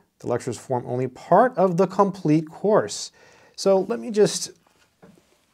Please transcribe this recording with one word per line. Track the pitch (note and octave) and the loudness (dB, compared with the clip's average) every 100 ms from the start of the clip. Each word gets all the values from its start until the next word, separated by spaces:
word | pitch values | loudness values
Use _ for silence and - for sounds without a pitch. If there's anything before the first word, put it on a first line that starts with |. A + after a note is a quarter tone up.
| _ _ | _ _
The | B2 | -6
lectures | A#2+ - A2 | -6 -6 -12
form | - B2 B2 | -6 -6 -6
only | B2+ B2+ | -6 -6
part | - - F3+ B3 G3+ | -8 2 4 4 2
of | F#3 E3+ | 0 2
the | F#3 | 0
complete | F#3+ G3 F#3+ D#3 D#3 D#3+ | 2 0 0 0 0 0
course." | - G3 G#3 G#2+ - - _ _ _ _ - | -6 0 2 0 -6 -14 _ _ _ _ -4
So | F#3+ F#3+ | 2 2
let | F#3+ A#3 | 2 -6
me | A#3 | -4
just | G#3+ G3 - - - _ _ _ _ - - _ _ _ | 2 2 0 -10 -14 _ _ _ _ -20 -20 _ _ _